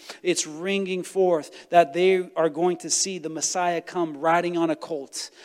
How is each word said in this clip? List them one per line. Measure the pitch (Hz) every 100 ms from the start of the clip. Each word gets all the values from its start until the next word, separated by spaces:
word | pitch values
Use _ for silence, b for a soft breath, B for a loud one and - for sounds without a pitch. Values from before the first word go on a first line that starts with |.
| B B
It's | 180 170 156
ringing | 151 190 196 190 185
forth | 165 190 180 160 143 - -
that | 175 170
they | 170 185 185 180
are | - 165
going | 147 180 175
to | 160
see | - 196 180
the | 160
Messiah | 156 - 185 175 170
come | - 180 165 143
riding | 160 170 175 170
on | 165
a | 156
colt, | - 156 135 - - B